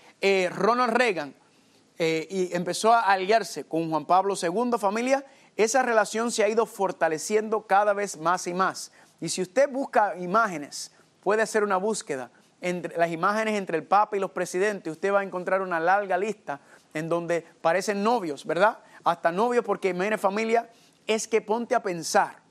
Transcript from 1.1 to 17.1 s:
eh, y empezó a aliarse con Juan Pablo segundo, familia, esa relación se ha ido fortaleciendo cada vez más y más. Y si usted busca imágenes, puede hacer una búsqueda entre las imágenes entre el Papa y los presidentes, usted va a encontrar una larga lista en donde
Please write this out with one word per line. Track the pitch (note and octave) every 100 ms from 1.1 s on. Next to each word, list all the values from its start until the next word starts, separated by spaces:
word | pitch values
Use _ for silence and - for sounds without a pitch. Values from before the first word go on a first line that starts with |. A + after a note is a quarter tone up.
| E3+ C#3+ - _ _ _ _ _ -
eh, | E3 D#3+ D#3
y | F#3+ F3+
empezó | F3 F3 F3 G#3+
a | A#3
aliarse | G3 G3 F#3+ A3 G3 -
con | C3+ D#3+ E3
Juan | D#3 D3
Pablo | F3 G3 F#3+
segundo, | F3 F3+ B3 A#3
familia, | G3+ G#3+ B3 C4+ C#4+ - _ -
esa | A3 C4
relación | B3 A3+ G3+ G#3+ A#3
se | A3
ha | G#3
ido | A3 A3+
fortaleciendo | - F#3+ F3+ E3 D#3 - G#3+ A3 G#3+ G#3+
cada | G3 G#3
vez | G3+ G3+ D3+
más | D#3+ F#3 F#3
y |
más. | F3 F#3 C#3+ - _ _ -
Y | E3
si | -
usted | F3+ - C#4+
busca | C4 C4+ B3+ G3+ E3+
imágenes, | F3+ G3+ A3 E3 C#3+ - - _ _ _
puede | - G#3+
hacer | G#3+ A3
una | G#3 F#3
búsqueda | G3+ G#3+ - C#3 B2 _ _ _
entre | F3+ F3+ E3 E3+
las | E3+
imágenes | E3 F#3 G#3+ A3 G#3
entre | F#3+ D#3+
el |
Papa | D#3 G3 G#3+ G3+
y |
los | F#3+
presidentes, | - F3+ F#3 G3+ G3+ -
usted | D#3 G3
va | G3+
a |
encontrar | G3 F3 F3+ F#3+
una | F#3+ E3+
larga | E3 G3 G3+ F3+
lista | G#3+ G3 - C#3 _ - _
en | D#3
donde | D#3+